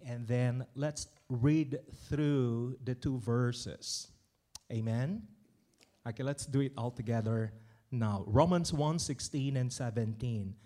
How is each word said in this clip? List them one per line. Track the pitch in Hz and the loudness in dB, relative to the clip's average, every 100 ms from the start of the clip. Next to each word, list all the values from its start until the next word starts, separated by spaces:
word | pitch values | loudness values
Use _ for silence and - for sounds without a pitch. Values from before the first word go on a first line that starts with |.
| 131 | -10
and | 120 113 | -6 0
then | 123 127 123 123 139 | 2 2 0 -4 -4
let's | 151 147 - _ - | -4 -4 -12 _ -6
read | 123 139 156 143 139 - - - | 2 4 6 2 -4 -8 -16 -4
through | 147 147 143 123 117 123 127 | 0 4 4 4 2 -2 -4
the | 123 | -6
two | 127 151 131 | -4 -2 -2
verses. | 113 120 120 120 - - - - - - _ _ _ - - | 2 2 2 0 -8 -10 -8 -8 -10 -18 _ _ _ -20 -6
Amen? | 113 113 117 139 214 - - _ _ _ _ _ _ 120 | -4 0 0 0 -4 -8 -18 _ _ _ _ _ _ -8
Okay, | 110 | -4
let's | 135 - - | -4 -4 -2
do | 135 | 0
it | 135 110 | 0 -2
all | 120 | -4
together | 123 110 113 110 113 110 - - - _ | -4 -2 0 2 0 -2 -6 -18 -20 _
now. | 123 110 101 95 | -2 0 0 4
Romans | 110 170 175 165 | 6 6 4 2
one | 151 151 165 | 2 2 0
sixteen | - 135 - 147 139 131 | -2 -4 -4 -2 0 0
and | 123 | -2
seventeen. | - 123 110 110 110 123 110 98 101 | -2 -4 -2 -2 -2 -4 -2 -4 -8